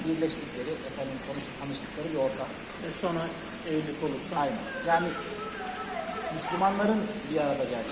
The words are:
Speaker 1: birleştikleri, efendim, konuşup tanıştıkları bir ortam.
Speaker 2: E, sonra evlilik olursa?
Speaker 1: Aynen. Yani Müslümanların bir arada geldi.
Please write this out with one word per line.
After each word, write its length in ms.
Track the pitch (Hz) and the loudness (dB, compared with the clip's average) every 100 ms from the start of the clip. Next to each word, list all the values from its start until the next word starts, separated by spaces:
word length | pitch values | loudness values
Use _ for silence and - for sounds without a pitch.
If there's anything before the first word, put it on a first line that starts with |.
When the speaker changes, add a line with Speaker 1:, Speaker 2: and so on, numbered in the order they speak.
| 160 | 0
Speaker 1:
birleştikleri, 680 | 156 160 - 151 - 147 156 131 | 2 2 0 -6 -4 -4 -4 -6
efendim, 280 | 139 135 131 135 | -4 -4 -4 -6
konuşup 260 | 139 - - | -6 -6 -6
tanıştıkları 460 | 139 139 - 160 160 | -4 -4 -6 -6 -2
bir 60 | 151 131 | 2 2
ortam. 240 | - 135 - - - 170 | 0 -4 -6 -10 -8 -6
Speaker 2:
E, 20 | 156 | -2
sonra 220 | 185 170 165 - - - 170 | 0 0 -2 -4 -8 -6 0
evlilik 300 | 156 151 - 151 | 0 0 0 0
olursa? 260 | 131 - 175 | -2 -2 0
Speaker 1:
Aynen. 200 | 139 113 - - 165 | 2 0 -2 -2 4
Yani 160 | 165 175 - - - - - - - 427 - - - - 156 | 4 4 0 -4 -4 -4 -4 -4 -4 -4 -4 -4 -2 -2 0
Müslümanların 680 | - 175 196 202 208 214 - - 143 | 0 6 6 6 6 6 4 -2 0
bir 60 | 156 143 | 2 4
arada 180 | 135 123 | 4 2
geldi. 160 | 120 110 | 0 0